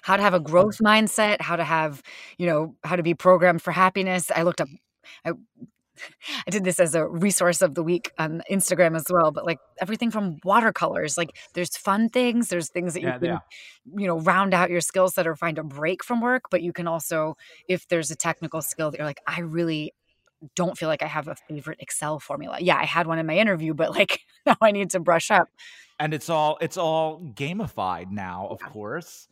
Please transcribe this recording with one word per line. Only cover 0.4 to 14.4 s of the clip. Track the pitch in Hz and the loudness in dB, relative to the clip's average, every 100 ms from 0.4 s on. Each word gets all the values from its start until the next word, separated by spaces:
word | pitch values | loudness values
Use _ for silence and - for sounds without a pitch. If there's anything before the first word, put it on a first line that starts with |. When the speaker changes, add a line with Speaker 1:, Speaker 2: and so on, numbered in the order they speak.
Speaker 1:
growth | 147 165 208 - | 4 4 4 4
mindset, | 214 220 220 - 214 208 | 4 6 4 2 2 0
how | 151 170 | -2 -4
to | |
have, | 156 160 156 139 - - - - | 0 0 0 -6 -16 -20 -18 -4
you | 175 | 0
know, | 151 160 - | 0 -2 -8
how | 156 180 | -4 -2
to | |
be | 165 | 0
programmed | 165 185 185 180 165 | 2 6 8 6 4
for | - | 0
happiness. | 175 185 196 190 185 - | 2 2 2 -2 -2 0
I | 165 | 0
looked | 170 170 | 0 0
up, | 147 151 _ _ - - | -6 -8 _ _ -20 -12
I, | 160 170 _ _ - _ _ | -8 -10 _ _ -20 _ _
<laughs> | - - _ - 285 - | -20 -20 _ -12 -10 -4
I | |
did | 202 | -2
this | 185 175 | 0 2
as | 170 | 2
a | 160 - | 2 0
resource | 170 202 - 175 170 | 0 0 2 2 2
of | 180 | 2
the | 143 | 0
week | 160 175 - - | 0 -2 -2 -6
on | 156 165 - | -4 -4 -4
Instagram | 196 - 175 170 160 | -2 2 4 4 4
as | 151 | 0
well, | 180 156 | 4 4
but, | 147 | 2
like, | 170 160 _ - | -4 -6 _ -8
everything | 185 220 233 | -6 -2 -2
from | 220 196 151 | -2 -4 -4
watercolors, | 180 220 226 - 165 - 156 156 | 2 4 4 0 -2 -2 -2 -2
like, | 170 - - | -4 -6 -10
there's | 180 175 - | -6 -4 -4
fun | - 196 226 | 0 2 2
things, | 254 247 233 233 | 2 2 2 0
there's | 175 160 | -2 -4
things | 175 175 | -4 -4
that | 170 | -4
you | 131 | -4
Speaker 2:
Yeah, | 127 | -2
Speaker 1:
can, | 127 | -2
Speaker 2:
yeah. | 113 - - - - - 196 | -4 -8 -20 -20 -20 -12 -4
Speaker 1:
you | 196 | -2
know, | 165 | 0
round | 165 185 | 2 2